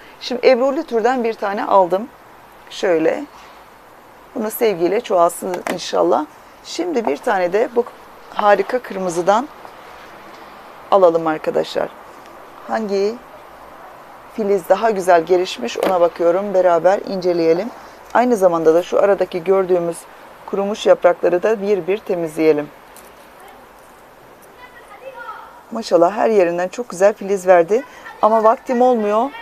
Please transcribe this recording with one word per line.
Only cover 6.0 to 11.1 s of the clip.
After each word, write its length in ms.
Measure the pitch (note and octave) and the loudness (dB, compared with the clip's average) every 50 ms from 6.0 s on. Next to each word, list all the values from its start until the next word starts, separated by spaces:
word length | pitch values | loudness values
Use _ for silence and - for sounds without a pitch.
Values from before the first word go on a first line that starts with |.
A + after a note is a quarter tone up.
| F3 E3+ G3 A#3 D4+ - - - - - - - - | 2 2 2 0 -2 -4 -12 -20 -20 -20 -20 -20 -18
Şimdi 440 | - - - E4+ F4+ E4 B3 G#3+ A#3 | -14 -8 -8 -6 -4 -4 -2 -2 -2
bir 100 | C#4 C#4 | -4 -4
tane 360 | - B3+ A3 F#3+ F3+ F3+ F3 | -2 -2 -2 0 -2 0 0
de 160 | G#3 B3 C#4 A#3+ | -2 -2 0 -2
bu 80 | A#3+ A#3 - - - - - - - - - - | -4 -4 -4 -8 -20 -20 -20 -20 -20 -20 -16 -8
harika 460 | - G#3+ G#3 G3+ F#3+ G3+ - - B3 | 0 2 4 4 2 2 -4 -4 -6
kırmızıdan 680 | - - G3+ F#3+ F#3+ F#3 E3 E3+ F3 F3 G3+ A3 C4 D4+ - - - - - - - - - - - - - - - - - - - - - - - - - - - - | -6 -6 -10 -8 -6 -4 -4 -2 0 2 2 0 0 -4 -12 -20 -20 -20 -20 -20 -20 -20 -20 -20 -20 -20 -20 -20 -20 -20 -20 -20 -20 -20 -20 -20 -20 -20 -20 -20 -6 0
alalım 360 | - G3+ F#3+ E3+ | 4 6 6 6